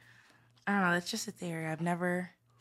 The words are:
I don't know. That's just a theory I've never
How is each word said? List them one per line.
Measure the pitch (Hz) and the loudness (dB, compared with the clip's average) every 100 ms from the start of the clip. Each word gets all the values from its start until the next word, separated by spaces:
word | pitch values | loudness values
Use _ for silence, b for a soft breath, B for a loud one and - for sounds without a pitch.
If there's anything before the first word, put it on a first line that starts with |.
| - - - - _ _ - | -20 -20 -20 -20 _ _ 0
I | |
don't | 202 | 2
know. | 180 | 4
That's | 175 180 | 2 0
just | 220 - | -6 -6
a | |
theory | - 175 165 160 | -8 -6 -4 -4
I've | 156 | -2
never | 170 175 180 175 180 - _ _ | 0 0 0 0 -2 -10 _ _